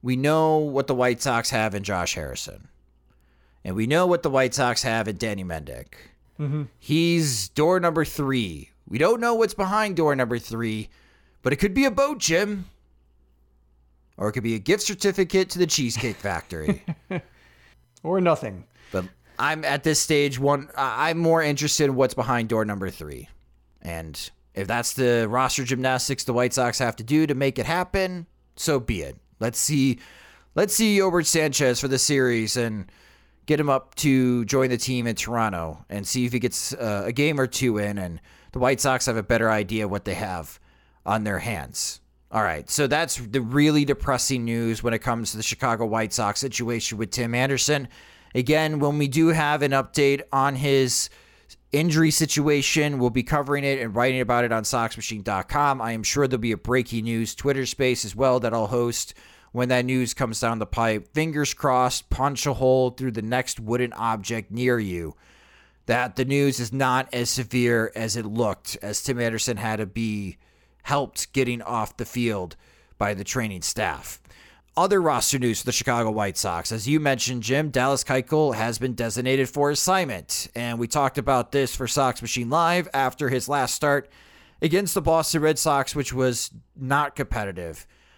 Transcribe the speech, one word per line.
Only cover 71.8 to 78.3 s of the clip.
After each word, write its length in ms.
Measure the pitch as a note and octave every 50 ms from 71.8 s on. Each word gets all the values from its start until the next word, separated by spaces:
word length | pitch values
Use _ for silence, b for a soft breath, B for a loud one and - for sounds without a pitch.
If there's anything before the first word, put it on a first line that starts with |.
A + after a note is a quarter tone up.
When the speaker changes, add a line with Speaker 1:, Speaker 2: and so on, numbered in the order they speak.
| G#2+ G2+ -
Speaker 1:
the 80 | - A#2
field 540 | - - B2 A#2+ A#2 G#2+ G2 F2+ F2 - b b b b b b b b b
by 160 | G#2+ G2+ G#2
the 100 | F#2 G2+
training 380 | - - C3 A#2 A2 G2 F2+
staff. 580 | D#2 - - - G#2+ F2+ D2+ - - - - - _ b b b b b b b b b _
Other 240 | - F3 G3 G3+ G3
roster 380 | F3 D#3 C#3+ A#2+ - - - C3+
news 220 | B2 A#2+ A2 -
for 80 | - -
the 40 |
Chicago 380 | A#2 - - - A#2+ A#2+ A#2 A2
White 260 | G#2+ A2 G#2 G2 F#2
Sox. 360 | - - G2+ F2 E2+ F2 -
As 160 | A2+ A2+ G2 B2
you 120 | D3 D#3
mentioned, 440 | D3+ C#3+ C3+ A#2+ - - C3 A#2+ G#2+
Jim, 260 | G#2+ C3 C#3+ D#3 D3+
Dallas 340 | - B2+ B2 C3+ C#3 C3 -
Keuchel 520 | - C#3 C3+ B2+ -